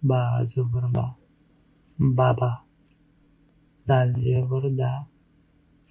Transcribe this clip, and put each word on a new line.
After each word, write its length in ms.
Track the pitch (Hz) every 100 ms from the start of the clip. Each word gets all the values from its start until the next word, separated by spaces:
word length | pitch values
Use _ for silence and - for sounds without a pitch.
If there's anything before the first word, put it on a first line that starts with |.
বা 400 | 135 127 120 120 120 131
জবর 320 | 123 120 123
বা, 260 | 120 123 - _ _ _ _ _ _ _ -
বাবা। 640 | 135 123 127 123 123 120 _ _ _ _ _ _ _ _ _ _ _ _ -
দাল 280 | 131 123
জবর 560 | 123 123 127 127 131 135
দা, 360 | 131 127 131 147 _ _ _ _ _ _ _ _